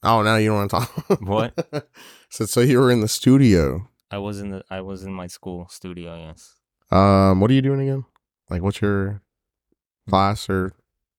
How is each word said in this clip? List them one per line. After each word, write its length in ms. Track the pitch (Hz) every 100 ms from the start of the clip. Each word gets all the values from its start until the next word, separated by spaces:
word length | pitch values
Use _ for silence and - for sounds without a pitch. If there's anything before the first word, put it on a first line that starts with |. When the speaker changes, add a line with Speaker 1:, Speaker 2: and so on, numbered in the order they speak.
| -
Speaker 1:
Oh, 160 | 113
now 140 | 107 110
you 120 | 107
don't 80 | 107
wanna 120 | 101
talk. 220 | 87 120 - -
<laughs> 120 | 202
Speaker 2:
What? 640 | 95 104 113 - 160 147 - _ - - _
Speaker 1:
So, 160 | - 110
so 160 | -
you 180 | 123 123
were 120 | 131
in 100 | 120
the 60 | 107
studio. 800 | - - 135 131 92 73 71 101 _ _
Speaker 2:
I 80 | 101
was 200 | 101 101
in 120 | 101
the, 120 | 95 -
I 120 | 95
was 220 | 95 95
in 80 | 95
my 140 | 95 90
school 400 | - 95 90 87
studio, 460 | - 92 87 85 82
yes. 380 | 80 80 - _ _ _ _
Speaker 1:
Um, 480 | 95 98 98 98 92
what 80 | 104
are 40 | 135
you 60 |
doing 200 | 135 139
again? 240 | 135 135 131 _ _ _ _
Like, 120 | 90
what's 180 | 92 -
your 400 | 101 101 98 101 _ _ _ _ _ _ _ _ -
class 400 | 95 98 104 -
or? 240 | 95 92 - _ _ _